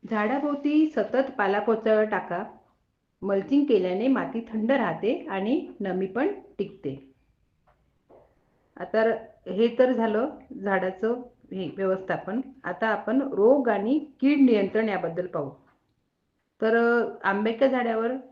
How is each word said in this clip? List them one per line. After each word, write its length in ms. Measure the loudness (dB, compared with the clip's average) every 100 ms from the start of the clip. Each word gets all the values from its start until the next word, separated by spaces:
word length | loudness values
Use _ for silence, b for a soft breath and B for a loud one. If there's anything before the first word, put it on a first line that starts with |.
| -4
झाडाभोवती 800 | -2 0 -2 -2 -2 0 2 2
सतत 400 | 0 -2 0 -2 -2
पालापाचोळा 640 | 0 0 0 0 2 2
टाका. 400 | 2 -2 -4 -8 -8 -14 _ _ _ _ _ _
मल्चिंग 420 | -2 -2 2 2
केल्याने 440 | 4 4 2 0 2
माती 320 | 0 0 -6
थंड 320 | -6 -4 0
राहते 540 | 0 0 -2 -2 -2 -4
आणि 420 | -4 0 -2 -4 -8
नमी 260 | -4 -2 -4
पण 220 | -2 -2 -4 -14 -8
टिकते. 540 | -8 -6 -10 -10 -16 _ _ _ _ _ _ _ _ _ _ -20 _ _ _ _ _ -16
आता 300 | -4 2 2 0 -6 _ -8
हे 260 | 2 2 4
तर 140 | 4
झालं 380 | 4 0 0 -2 -6 -16 -8
झाडाचं 500 | -2 0 0 -4 -4 -4 -8 _ _
हे 220 | -8 -8 -4
व्यवस्थापन. 640 | -2 -2 -2 -6 -4 -6 -8 -12
आता 240 | -10 -4 -2
आपण 340 | -2 0 -2
रोग 460 | 0 2 6 6 4
आणि 300 | 0 0 -2 -2 _
कीड 180 | 2 6
नियंत्रण 480 | 6 6 2 0 0
याबद्दल 380 | -2 -4 -6 -6
पाहू. 240 | -6 -6 -10 _ _ _ _ _ _ _ _ _ _
तर, 160 | 2 4
अ, 500 | 4 2 0 -2 -2
आंब्याच्या 400 | 0 0 2 2
झाडावर 440 | 2 0 -2 -2 -4 -10